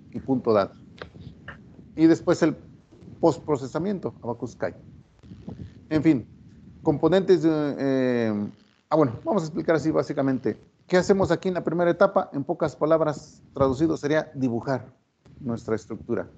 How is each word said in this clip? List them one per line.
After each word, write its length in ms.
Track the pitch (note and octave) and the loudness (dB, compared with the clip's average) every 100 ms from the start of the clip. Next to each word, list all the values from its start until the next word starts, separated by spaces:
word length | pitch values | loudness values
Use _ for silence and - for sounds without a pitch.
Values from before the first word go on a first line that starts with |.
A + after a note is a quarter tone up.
| - | -16
y 80 | G#2+ | -12
punto 340 | A2+ C3 A#2 | -4 -2 2
data. 220 | G#2+ F#2 - - - - - - - - - - - - - | 2 2 -6 -20 -20 -20 -18 -20 -20 -20 -20 -20 -20 -10 2
Y 120 | D#3+ | 4
después 340 | D#3+ F3+ D#3+ | 4 2 2
el 160 | D#3+ - - - _ - - - | 2 0 -14 -20 _ -20 -18 0
postprocesamiento, 920 | E3 - - C#3 B2+ D3+ F#3 F#3+ A#2 - | 0 0 -4 -4 -4 -6 -4 -6 -8 -10
Abacus 340 | A2+ A#2 A#2+ - | -10 -8 -10 -8
Kai. 180 | F2+ - - - - _ - - - - - - - | -8 -10 -20 -20 -20 _ -20 -18 -16 -16 -16 -16 -4
En 140 | D#3 | 0
fin, 240 | D#3+ C3+ - - - - - - | 2 2 0 -20 -20 -20 -20 -6
componentes 600 | D#3+ D3 D#3+ F#3+ F#3+ F3 | -2 0 2 2 4 4
de, 320 | D#3+ D#3 D3 A#2+ | 4 0 -2 -2
eh, 720 | C#3 C3+ B2+ A#2+ A2 G#2 G#2 - _ _ - | -2 0 0 0 0 -2 -4 -10 _ _ -2
ah, 60 | D#3 | 2
bueno, 180 | C3+ A2 | 2 0
vamos 200 | D#4+ G#3 | -2 -2
a 20 | D#3+ | -2
explicar 300 | E3 D#3 D#3+ | -6 0 0
así 160 | D#3 | 2
básicamente. 680 | D3+ C#3 C#3+ C3+ C3 A#2 - - _ - | -2 -2 -2 -2 0 -4 -6 -12 _ 0
¿Qué 100 | F3+ | 0
hacemos 340 | F3 G3 E3+ | 2 2 2
aquí 160 | E3 F#3+ | 0 -2
en 60 | |
la 100 | F3 | -4
primera 260 | E3 E3 F3 | -4 0 0
etapa? 400 | E3+ G3 F#3+ - | 4 2 2 -2
En 100 | C#3+ | -6
pocas 320 | C#3 D#3 D#3 - | -6 -4 -4 -2
palabras, 640 | D3+ D#3+ D3+ C#3 - - - | 0 2 0 -4 -12 -20 -12
traducido 420 | C3+ C3+ B2+ D#3+ D3+ | 0 0 2 0 0
sería 340 | D3 D#3 - | 0 0 -2
dibujar 540 | C3+ B2+ A#2 B2 B2+ - _ _ _ - - | -2 -2 -2 -2 -4 -6 _ _ _ -20 -12
nuestra 360 | A#2 A2+ - A2 | -8 -6 -4 -6
estructura, 520 | - A2 - G2+ - | -6 -12 -6 -6 -6